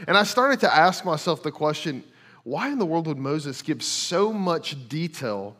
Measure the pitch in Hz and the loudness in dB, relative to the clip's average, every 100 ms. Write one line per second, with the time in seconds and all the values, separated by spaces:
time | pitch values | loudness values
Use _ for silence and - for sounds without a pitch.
0 | 165 196 202 247 269 240 214 156 180 180 | 2 4 4 2 2 4 4 6 6 4
1 | 180 151 180 151 156 - 151 147 165 127 | -2 -2 0 -2 -4 -2 -2 0 -6 -8
2 | - _ - - 117 156 269 269 170 165 | -12 _ -20 -18 -8 -4 -2 -2 0 0
3 | 160 143 135 151 143 127 - 131 - - | -2 -4 -2 -4 -4 -8 -4 -4 -4 -4
4 | - 175 214 214 180 160 - 139 117 156 | -2 2 2 0 0 0 -4 -10 -8 -4
5 | 170 - 123 101 101 | -4 -4 -6 -4 -8